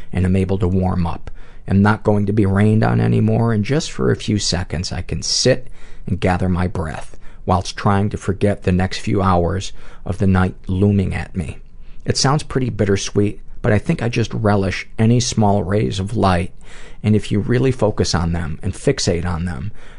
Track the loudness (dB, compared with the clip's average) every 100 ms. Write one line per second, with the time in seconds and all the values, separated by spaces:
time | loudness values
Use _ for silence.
0 | -4 0 2 2 2 2 2 2 2 0
1 | 0 -2 -6 -8 -10 -10 0 4 4 4
2 | 2 2 2 2 2 4 4 4 4 2
3 | 2 4 4 2 2 2 0 0 -2 0
4 | 0 0 0 0 0 -2 -2 -4 -4 -6
5 | -6 -6 -2 0 2 2 -2 -6 -8 -6
6 | -4 -2 0 0 0 0 0 -2 -6 -6
7 | -8 -8 -10 -8 -2 0 -2 -2 0 2
8 | 0 -2 -4 0 0 0 0 0 0 -4
9 | -2 0 2 2 2 -2 -4 -6 -8 -10
10 | -8 0 2 4 2 -2 -4 2 4 4
11 | 0 -4 -6 -6 -6 -8 -14 -14 -12 -8
12 | -4 0 2 0 0 -2 -2 0 2 2
13 | 0 0 0 -2 -10 -4 0 0 2 -2
14 | 0 0 -2 0 2 2 2 -2 -6 0
15 | 4 4 2 2 2 2 2 0 0 -2
16 | -2 2 2 2 0 -8 -12 -10 -10 -2
17 | 2 2 2 -2 2 2 2 2 0 2
18 | 0 2 0 -2 -4 -4 -6 -2 0 0
19 | 0 0 -2 -2 -4 -4 -6 -8 -10